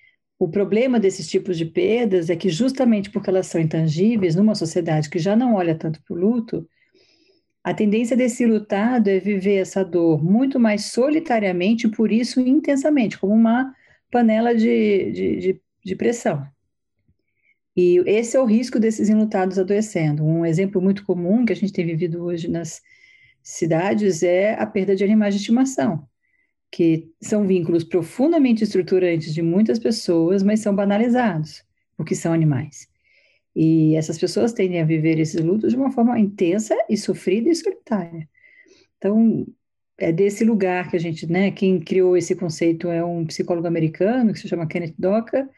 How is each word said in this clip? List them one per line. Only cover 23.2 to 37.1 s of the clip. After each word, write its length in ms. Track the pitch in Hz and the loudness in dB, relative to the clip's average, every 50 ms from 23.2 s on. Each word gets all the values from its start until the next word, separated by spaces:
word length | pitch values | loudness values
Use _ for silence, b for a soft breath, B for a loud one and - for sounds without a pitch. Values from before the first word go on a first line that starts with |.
| b b b b | b b b b
cidades 800 | _ - - - 180 160 165 160 180 202 226 214 208 196 175 156 | _ -18 -8 -4 -2 0 0 0 0 0 0 0 0 0 0 0
é 320 | 180 175 175 185 196 214 226 | 0 2 2 2 2 0 0
a 120 | 226 214 | -2 -4
perda 280 | 214 - 196 190 196 196 | -4 -4 -2 -2 0 0
de 80 | 190 202 | 0 2
animais 300 | 196 220 214 208 202 202 | 2 2 2 2 2 0
de 60 | 202 | -2
estimação, 640 | - - 226 254 269 269 - - 269 226 170 - - - _ _ _ _ _ _ _ _ _ _ _ _ | -2 0 0 2 0 0 -2 -2 -2 -2 -2 -4 -8 -14 _ _ _ _ _ _ _ _ _ _ _ _
que 400 | - - 175 165 160 160 - - _ _ | -4 0 2 2 2 0 -2 -8 _ _
são 240 | - - 214 208 208 | -8 -4 -2 0 2
vínculos 380 | 185 190 180 165 - 170 170 160 | 2 2 0 0 0 0 -2 0
profundamente 800 | - - 180 160 - - - 254 320 339 320 269 247 226 220 220 | -2 -2 -2 -2 -4 -2 0 0 2 4 4 4 4 2 2 0
estruturantes 680 | 202 - 190 175 - 190 185 185 175 170 165 156 165 | 0 0 -2 0 0 0 2 2 2 0 -2 -2 -4
de 100 | 151 170 | -4 -2
muitas 360 | 170 165 170 196 220 220 247 226 | 0 0 2 2 2 2 0 0
pessoas, 640 | - 247 226 - - - 175 165 165 170 190 202 | -2 -2 -2 -2 -2 0 0 2 2 2 2 2
mas 180 | 190 202 214 220 | 2 2 0 0
são 140 | 208 208 202 | 0 -2 0
banalizados, 880 | 196 202 202 202 208 233 254 233 254 240 208 170 156 156 - - - - _ _ _ _ _ _ | 0 0 0 2 2 2 2 2 2 0 0 -2 -4 -6 -8 -12 -18 -20 _ _ _ _ _ _
porque 180 | - 156 - 156 | -10 -8 -6 -6
são 180 | 151 - 170 | -4 -2 0
animais. 560 | 165 165 160 151 143 123 151 - - - - _ _ _ _ _ _ _ _ _ _ _ _ _ - | 0 2 2 2 0 0 -4 -8 -12 -20 -20 _ _ _ _ _ _ _ _ _ _ _ _ _ -2
E 400 | - 160 160 160 160 156 156 156 | 0 2 2 4 4 4 4 2
essas 240 | 160 156 156 165 - | 0 -2 -4 -6 -4
pessoas 340 | 185 170 - 208 226 233 | -4 -4 -2 0 -2 0
tendem 280 | 233 - 190 185 180 170 | 0 -2 -2 -2 0 0
a 40 | 160 | 0
viver 340 | 156 165 160 156 160 160 156 | 0 0 2 2 2 2 0
esses 220 | 156 156 - 165 | 0 -2 -2 -2
lutos 300 | 160 165 190 220 214 196 | 0 0 0 0 0 0
de 60 | 233 262 | 0 0
uma 120 | 277 262 | -2 -2
forma 280 | - 240 233 247 240 233 | 0 0 0 2 2 2
intensa 580 | 208 190 - - 196 170 180 220 220 - - 480 640 - | 0 0 0 0 0 0 0 0 -2 -2 -2 -2 -2 -2
e 80 | 220 | -4
sofrida 520 | 202 - - | -4 -2 -4